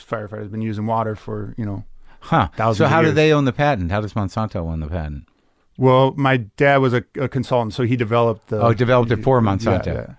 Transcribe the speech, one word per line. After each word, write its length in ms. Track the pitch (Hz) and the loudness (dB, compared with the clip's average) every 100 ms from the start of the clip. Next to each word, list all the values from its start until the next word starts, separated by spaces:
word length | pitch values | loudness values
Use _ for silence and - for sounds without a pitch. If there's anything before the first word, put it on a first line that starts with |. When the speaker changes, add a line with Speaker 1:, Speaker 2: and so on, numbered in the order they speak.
Speaker 1:
firefighters 400 | - 113 104 107 | -8 -10 -8 -12
have 80 | 107 | -10
been 120 | 110 | -6
using 240 | 110 104 107 | -6 -4 -2
water 260 | 113 110 107 | -2 -2 -6
for, 380 | - 107 104 117 | -8 -10 -8 -8
you 60 | 107 | -8
know, 180 | 98 - - - - | -8 -10 -18 -20 -20
Speaker 2:
Huh. 260 | - 165 101 - | -2 0 0 0
Speaker 1:
thousands 220 | 110 - | 0 2
Speaker 2:
So 60 | 151 | 2
Speaker 1:
of 40 | |
Speaker 2:
how 100 | 160 | 4
do 80 | 160 | 4
Speaker 1:
years. 60 | 151 | 4
Speaker 2:
they 160 | 156 | 4
own 140 | 147 135 | 4 2
the 80 | |
patent? 380 | 117 147 120 87 | 0 0 0 -2
How 100 | 104 | -2
does 120 | 107 110 | -4 -4
Monsanto 400 | 98 - 107 95 | -4 -4 -4 -4
own 240 | 82 80 | -6 -6
the 80 | 76 | -6
patent? 400 | 87 76 71 - _ _ _ _ - | -6 -6 -10 -14 _ _ _ _ 0
Speaker 1:
Well, 380 | 131 127 135 135 | 4 4 2 2
my 200 | 139 131 | 0 0
dad 400 | 104 - 143 139 | -2 0 2 4
was 140 | 131 | 2
a, 120 | 120 - - | 0 -4 -6
a 80 | 127 | -6
consultant, 460 | 135 117 127 113 - | -4 -2 0 0 -2
so 80 | |
he 120 | 117 123 | 0 0
developed 520 | 110 120 117 107 - | 0 2 2 0 -4
the 120 | 107 | 0
Speaker 2:
Oh, 140 | 117 | 2
developed 380 | 113 123 127 117 | 2 4 4 2
it 100 | 110 | 0
for 180 | 120 127 | 2 4
Speaker 1:
Yeah, 80 | 110 | 4
Speaker 2:
Monsanto. 460 | 98 110 92 87 | 2 0 0 -2
Speaker 1:
yeah. 200 | 73 - | -6 -8